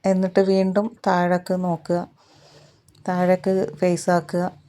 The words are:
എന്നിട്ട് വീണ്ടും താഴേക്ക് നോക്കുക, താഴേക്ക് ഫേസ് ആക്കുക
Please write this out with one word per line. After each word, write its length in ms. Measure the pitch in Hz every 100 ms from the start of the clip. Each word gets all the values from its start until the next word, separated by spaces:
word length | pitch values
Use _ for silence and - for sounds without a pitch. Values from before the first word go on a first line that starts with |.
| 196
എന്നിട്ട് 320 | 185 190 185 196
വീണ്ടും 360 | 190 190 190 220 - -
താഴേക്ക് 480 | 180 175 180 180 185 180
നോക്കുക, 320 | 165 - 175 - _ _ - - - - _ _ _ -
താഴേക്ക് 440 | 180 180 185 190 190 - -
ഫേസ് 280 | 180 170 - 175
ആക്കുക 260 | 170 175 180 -